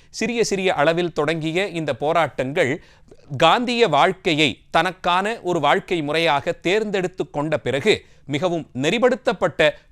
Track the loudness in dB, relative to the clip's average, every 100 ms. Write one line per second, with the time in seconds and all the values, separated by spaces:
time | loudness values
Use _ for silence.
0 | -14 -6 -2 0 0 0 0 2 2 2
1 | -2 -2 -2 -2 -2 -4 -4 -4 -6 -4
2 | 0 0 0 -2 -4 0 0 -2 -8 -20
3 | -20 -20 -8 2 4 4 0 2 2 4
4 | 2 2 -2 2 0 -2 _ 0 0 -4
5 | -2 -2 -2 -4 -4 0 2 2 0 -4
6 | -2 0 0 0 -2 -4 -2 -2 -2 -4
7 | -4 -6 -8 -4 -4 -2 -2 -2 2 0
8 | -2 -18 -6 -4 -2 -4 -6 -4 -2 2
9 | 2 0 -2 -2 -2 2 0 0 _